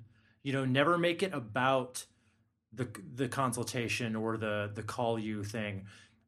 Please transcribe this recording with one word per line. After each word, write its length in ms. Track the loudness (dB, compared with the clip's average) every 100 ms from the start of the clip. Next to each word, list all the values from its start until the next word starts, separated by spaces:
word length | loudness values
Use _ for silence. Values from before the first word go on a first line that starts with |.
| -12 _ _ _
You 100 | -2
know, 120 | 0 4
never 320 | 6 6 6
make 260 | 4 2
it 100 | -2
about 720 | -2 -4 2 4 4 2 -8 -14 _ _ _ _ _ _
the, 140 | -6 -6 -6 -12 -4
the 120 | -4
consultation 880 | 2 0 0 -2 -2 -2 -2 -2 -2
or 220 | -2 -2
the, 340 | 0 0 -2
the 100 | -4
call 340 | -6 -2 0 0
you 260 | -2 -4
thing, 440 | -4 -4 -4 -6 -10 -18 -20 _